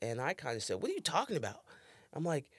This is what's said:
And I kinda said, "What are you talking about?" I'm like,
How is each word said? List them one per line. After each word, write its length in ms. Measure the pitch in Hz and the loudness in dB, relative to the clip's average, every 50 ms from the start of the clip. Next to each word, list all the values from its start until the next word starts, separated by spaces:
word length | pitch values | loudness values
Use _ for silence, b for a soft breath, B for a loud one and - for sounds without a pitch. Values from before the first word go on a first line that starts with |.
And 180 | - 117 117 120 | -4 -2 -2 0
I 140 | 131 156 190 | 0 -2 -2
kinda 260 | - - 123 117 110 | -2 -2 -2 -2 -2
said, 200 | 104 - 95 92 | 0 0 0 0
"What 80 | - 302 | 0 0
are 40 | 392 | 0
you 60 | - | 0
talking 360 | - - - 190 - - 208 | 0 2 4 4 2 4 0
about?" 260 | 143 107 101 107 - - b b b b b b b b b - | 0 0 -2 -4 -6 -14 b b b b b b b b b -4
I'm 100 | 147 165 | 0 2
like, 240 | 170 160 143 - - - | 2 2 0 0 -4 -20